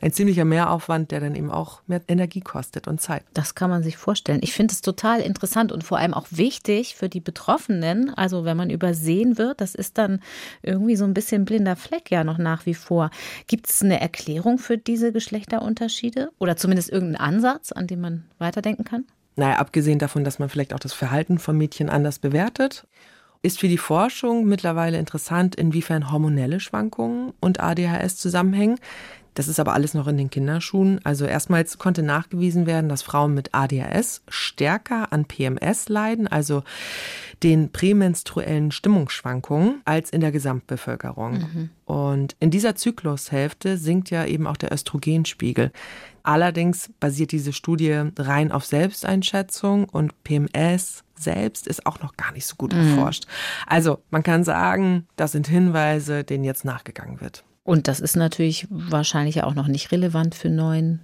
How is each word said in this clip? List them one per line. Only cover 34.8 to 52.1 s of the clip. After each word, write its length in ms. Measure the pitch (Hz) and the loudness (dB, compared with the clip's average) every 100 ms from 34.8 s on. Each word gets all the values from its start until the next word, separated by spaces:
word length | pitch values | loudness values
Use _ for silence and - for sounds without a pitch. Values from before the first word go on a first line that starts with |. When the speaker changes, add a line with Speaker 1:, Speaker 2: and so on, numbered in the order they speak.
| - 233 214 | -2 -4 0
Speaker 1:
an 140 | 151 147 | -2 -2
P 180 | - | -2
M 140 | 131 131 | -2 0
S 320 | - 220 - | -2 -2 -2
leiden, 380 | 208 220 226 202 | 0 0 0 0
also 360 | 151 147 143 139 - - - - - - - | 0 0 -2 -2 -12 -12 -10 -10 -12 -16 0
den 260 | 170 156 147 | 4 6 4
prämenstruellen 1040 | - 185 208 190 165 - - - 151 151 | 2 4 6 4 0 -4 -6 -2 0 0
Stimmungsschwankungen, 1080 | - 196 202 135 - 123 127 - 151 196 277 | 0 4 4 2 -4 -6 -6 0 2 4 2
als 260 | - 156 160 | 0 0 0
in 120 | 165 | 0
der 100 | 160 | 2
Gesamtbevölkerung. 1000 | 147 135 127 - 127 - 120 123 - 113 | 0 -2 -4 -4 -8 -6 -8 -8 -6 -4
Speaker 2:
Mhm. 360 | - 160 165 160 - | -4 -4 -6 -8 -10
Speaker 1:
Und 540 | - 143 143 139 139 - | -6 -2 0 0 -2 2
in 100 | 165 | 2
dieser 280 | 185 226 196 | 4 2 0
Zyklushälfte 1000 | 240 233 160 143 - 139 147 - 190 190 | -2 -2 -4 -4 -2 -2 -2 -2 -2 -2
sinkt 320 | 156 180 185 | 2 0 0
ja 160 | 165 151 | -2 -2
eben 220 | 151 156 | -2 -2
auch 80 | 151 | -4
der 160 | - | -4
Östrogenspiegel. 1000 | 143 - 143 156 160 156 - 117 131 131 - - - - - | -4 -4 -4 0 0 0 -2 -2 0 0 -2 -18 -18 -20 -6
Allerdings 680 | 147 151 175 170 175 180 - - | 0 2 2 2 0 0 -6 -4
basiert 320 | 147 139 151 | -2 0 0
diese 180 | 156 143 | 0 -2
Studie 520 | 139 - 165 160 151 151 - | -4 -2 2 2 2 0 -2
rein 360 | 135 143 151 | 0 2 2
auf 120 | 143 - | 0 0
Selbsteinschätzung 1200 | 147 190 - - 190 185 196 190 - 202 202 190 | 2 2 -2 0 0 2 -2 -4 -2 2 2 2
und 340 | 160 151 - | 0 -2 -2
P 140 | - 147 | -2 0
M 100 | 147 | 2
S 500 | - 165 180 - - _ - | 2 2 2 -2 -10 _ -8
selbst 500 | 156 170 214 - - | -4 0 -2 -4 -8
ist 180 | - - | -4 -4
auch 160 | - | -4
noch 140 | 143 | -10